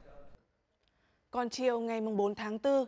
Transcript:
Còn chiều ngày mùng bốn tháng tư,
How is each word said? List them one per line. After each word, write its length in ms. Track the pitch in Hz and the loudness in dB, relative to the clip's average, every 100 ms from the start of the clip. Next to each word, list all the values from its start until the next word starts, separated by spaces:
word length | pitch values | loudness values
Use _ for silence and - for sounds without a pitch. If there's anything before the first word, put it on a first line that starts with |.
| - - - - _ _ _ _ _ _ _ _ _ | -20 -20 -20 -20 _ _ _ _ _ _ _ _ _
Còn 180 | 240 240 | -4 -4
chiều 300 | - 254 233 | 0 0 0
ngày 220 | 226 226 | -2 -2
mùng 160 | 220 208 | -2 2
bốn 180 | 202 208 | 0 0
tháng 240 | 214 220 | -6 -2
tư, 260 | 277 277 | 2 2